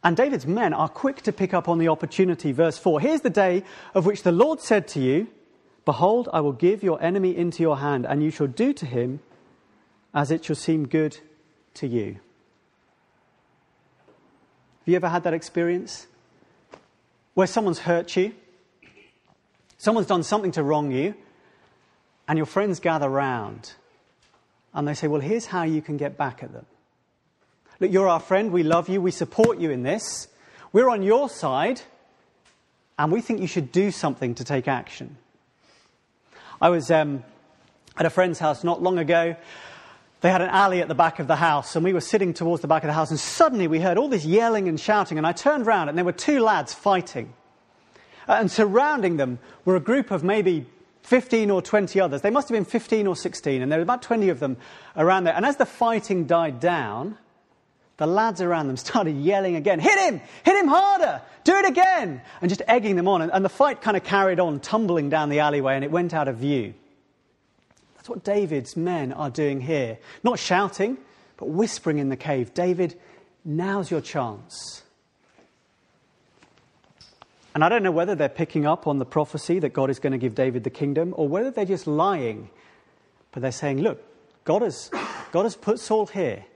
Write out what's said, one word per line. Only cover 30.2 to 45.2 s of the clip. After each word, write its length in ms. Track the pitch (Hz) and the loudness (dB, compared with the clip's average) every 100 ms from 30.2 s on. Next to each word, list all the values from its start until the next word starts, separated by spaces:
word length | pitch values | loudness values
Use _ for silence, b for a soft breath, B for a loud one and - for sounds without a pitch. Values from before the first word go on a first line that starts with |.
| - B B B B | -14 B B B B
We're 160 | 202 254 | 4 4
on 140 | 220 | 4
your 260 | 190 233 277 | 4 2 2
side, 520 | - 151 131 180 262 - _ _ _ _ _ _ _ _ _ _ - | -4 -2 0 0 -2 -8 _ _ _ _ _ _ _ _ _ _ -4
and 140 | 151 | 0
we 100 | 208 | 0
think 200 | - 135 | -2 -4
you 80 | 180 | -2
should 240 | - 127 | -4 0
do 180 | 180 202 | 0 0
something 460 | - 160 127 127 117 | 0 -4 -2 -6 -6
to 80 | |
take 240 | 127 143 127 | -4 -4 -2
action." 480 | 127 - - 123 143 _ _ _ _ b b b _ _ _ _ B B B | -4 -6 -16 -18 -18 _ _ _ _ b b b _ _ _ _ B B B
I 80 | 165 | 2
was, 240 | 175 135 | 2 2
um, 320 | 160 147 139 117 - _ _ _ _ _ - | 2 2 -4 -10 -20 _ _ _ _ _ -2
at 100 | 165 | 0
a 40 | |
friend's 280 | 185 180 160 | 2 0 2
house 240 | 156 143 | -2 0
not 200 | 170 175 | -2 0
long 160 | 180 180 | 0 0
ago. 360 | 156 170 170 165 B B B B B B B _ | 2 2 2 -4 B B B B B B B _
They 100 | 175 | 2
had 120 | 185 | 2
an 80 | 180 | 2
alley 300 | 190 196 185 | 4 4 2
at 60 | 160 | -2
the 80 | |
back 240 | 151 165 - | 2 2 2
of 80 | 139 | -2
the 80 | |
house, 400 | 151 165 147 - | 2 4 2 -2
and 100 | 170 | -2
we 80 | 175 | 0
were 80 | 180 | 0
sitting 320 | - 214 185 | 0 0 0
towards 300 | - 170 170 | -2 -2 -2
the 60 | - | 2
back 160 | 156 | 0
of 20 | 151 | 2
the 60 | |
house, 180 | 156 156 | -2 -2
and 80 | 156 | -4
suddenly 480 | - - 320 233 170 | -6 2 4 4 0
we 140 | 160 | 2
heard 180 | 185 175 | 2 2
all 100 | 285 | 2
this 160 | 220 | 0
yelling 440 | 151 196 233 220 185 | 2 2 4 0 0
and 100 | 156 | -2
shouting, 400 | - 214 190 | 0 0 0
and 80 | 156 | -2